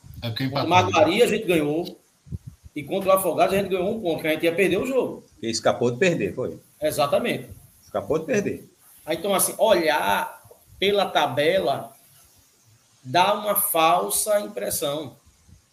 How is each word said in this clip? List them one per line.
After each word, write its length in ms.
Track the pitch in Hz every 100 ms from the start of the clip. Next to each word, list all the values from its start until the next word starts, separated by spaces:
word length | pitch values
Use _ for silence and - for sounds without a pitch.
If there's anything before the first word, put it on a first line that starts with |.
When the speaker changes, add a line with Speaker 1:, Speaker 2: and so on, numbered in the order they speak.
| - -
Speaker 1:
É 80 | 120
porque 180 | 113 131
Speaker 2:
Contra 160 | 117
o 40 | 160
Speaker 1:
empatou. 240 | 180 170
Speaker 2:
Maguari 320 | 170 151 208
a 40 | 214
gente 180 | 220 170
ganhou. 540 | 165 147 160 175 - _ _ - - - - - 147
E 60 |
contra 280 | 143 190 185
o 20 |
Afogados 420 | 190 175 147 180
a 40 | 196
gente 120 | 185
ganhou 240 | 185 185
um 80 | 226
ponto, 200 | 175 151
que 60 | 156
a 40 |
gente 120 | 156
ia 120 | 165 170
perder 220 | 180 190
o 80 | 254
jogo. 380 | 262 131 - - _
Speaker 3:
E 80 | 113
escapou 420 | 110 127 - 123
de 60 | 123
perder, 360 | 185 156 98
foi? 260 | 123 98 - _ -
Speaker 2:
Exatamente. 680 | 151 151 143 196 240 131 - - - _
Speaker 3:
Escapou 340 | _ 101 - 156
de 80 | -
perder. 440 | 214 131 87 - _ _ - -
Speaker 2:
Aí, 120 | 165
então, 160 | 202
assim, 200 | 185 175 -
olhar 840 | 220 175 156 151 190 190 - - - - _ -
pela 260 | 190 202 190
tabela 880 | 170 139 127 151 190 160 135 - - _ _ _ _ _ _ _ _ _ _
dá 300 | 127 165 196 214
uma 200 | 208 202
falsa 840 | - 165 165 175 202 - 214 208
impressão. 760 | 208 208 196 - 147 147 135 - _ _ _ - _